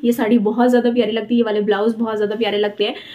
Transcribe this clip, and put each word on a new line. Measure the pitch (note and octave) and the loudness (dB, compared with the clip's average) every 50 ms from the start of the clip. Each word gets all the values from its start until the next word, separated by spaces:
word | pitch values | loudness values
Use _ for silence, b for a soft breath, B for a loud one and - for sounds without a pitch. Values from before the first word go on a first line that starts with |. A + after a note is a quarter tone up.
| - | -2
ये | A#3 | 0
साड़ी | A#3+ C#4 B3+ G#3+ A#3+ A#3 | 0 0 2 2 2 2
बहुत | G3 G#3+ - A#3+ A#3+ B3 | 2 2 2 2 2 4
ज़्यादा | B3 A#3+ A#3+ A#3+ | 4 2 2 2
प्यारी | A#3 B3 A3+ G#3 | 0 0 0 0
लगती | A3+ A3+ A3 A3 A#3+ | -2 -4 -2 0 0
है, | |
ये | A#3 A3+ | 0 2
वाले | G#3+ G3+ G#3+ | 0 0 0
blouse | G#3 G#3 G3+ G3 G#3 A3+ A3+ | 0 0 0 0 0 0 -2
बहुत | A3 A#3 A3 A3 | -2 -4 -4 -2
ज़्यादा | G#3+ G#3 G3+ G#3+ | -2 -2 -4 -2
प्यारे | A3 A3 G3+ G3+ | -2 -2 -2 -2
लगते | G#3 G#3 G#3 G#3 - G3+ | -2 -2 -2 -2 -4 -4
हैं, | A3 C#4 B B B B | -4 -4 B B B B